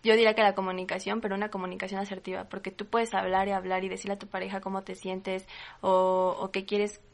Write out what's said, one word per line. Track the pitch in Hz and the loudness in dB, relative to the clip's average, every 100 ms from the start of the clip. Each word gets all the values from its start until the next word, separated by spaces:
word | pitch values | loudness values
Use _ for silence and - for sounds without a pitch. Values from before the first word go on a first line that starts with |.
yo | 220 | 6
diría | 220 220 | 6 6
que | 214 | 8
la | 214 196 | 6 4
comunicación, | 190 185 185 180 196 214 | -2 -2 -4 -4 -2 -2
pero | 220 196 | -2 -2
una | 208 | -2
comunicación | 196 185 185 190 190 | -4 -6 -6 -6 -4
asertiva, | 202 190 190 185 190 | -6 -8 -8 -8 -8
porque | 196 190 | -10 -10
tú | 190 208 | -10 -2
puedes | 233 226 | 0 0
hablar | 196 185 185 196 | 0 2 2 2
y | |
hablar | 196 185 185 | 0 -2 -2
y | 190 | -2
decirle | 185 202 202 | -6 -6 -6
a | |
tu | 202 | -6
pareja | 190 190 196 | -8 -6 -6
cómo | 190 196 | -6 -6
te | 196 185 | -6 -10
sientes | 190 185 190 190 190 - - - | -6 -6 -4 -6 -8 -16 -16 -4
o, | 185 185 185 185 185 - | 4 4 6 4 2 0
o | 190 | -4
qué | 190 196 | -6 -2
quieres | 208 208 - - | 0 0 -4 -20